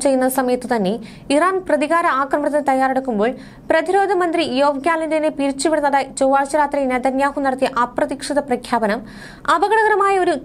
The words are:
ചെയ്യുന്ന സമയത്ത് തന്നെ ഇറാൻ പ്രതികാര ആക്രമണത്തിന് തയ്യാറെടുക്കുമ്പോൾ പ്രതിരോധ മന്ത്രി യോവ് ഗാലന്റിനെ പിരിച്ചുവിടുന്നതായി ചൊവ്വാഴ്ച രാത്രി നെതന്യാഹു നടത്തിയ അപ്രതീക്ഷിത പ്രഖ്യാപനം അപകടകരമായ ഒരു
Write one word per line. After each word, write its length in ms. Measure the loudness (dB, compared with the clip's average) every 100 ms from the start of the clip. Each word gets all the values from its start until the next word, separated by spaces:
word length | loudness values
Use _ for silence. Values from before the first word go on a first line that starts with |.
ചെയ്യുന്ന 220 | 2 2 0 0
സമയത്ത് 320 | -2 -2 -2
തന്നെ 200 | -2 0 -2 -8 -12 0
ഇറാൻ 200 | 2 2 0 0
പ്രതികാര 380 | 0 2 0 2 0
ആക്രമണത്തിന് 420 | 0 0 0 0 0
തയ്യാറെടുക്കുമ്പോൾ 640 | 2 2 0 -2 0 0 -2 -12 -12 0
പ്രതിരോധ 420 | 0 2 2 2 0
മന്ത്രി 240 | 0 0 -2 2
യോവ് 220 | 2 2 0
ഗാലന്റിനെ 440 | -2 0 0 0 -2
പിരിച്ചുവിടുന്നതായി 680 | -2 0 0 2 2 0 -2 0
ചൊവ്വാഴ്ച 340 | 2 2 2 0
രാത്രി 240 | 0 0 0
നെതന്യാഹു 500 | 0 0 0 0 0 -2
നടത്തിയ 240 | 0 0 0 -2
അപ്രതീക്ഷിത 520 | -2 -4 -4 -4 -2 -2
പ്രഖ്യാപനം 520 | -4 -2 -2 0 -2 -6 -16 -18 -10 -2 2
അപകടകരമായ 580 | 2 4 4 4 2 2 2
ഒരു 100 | 0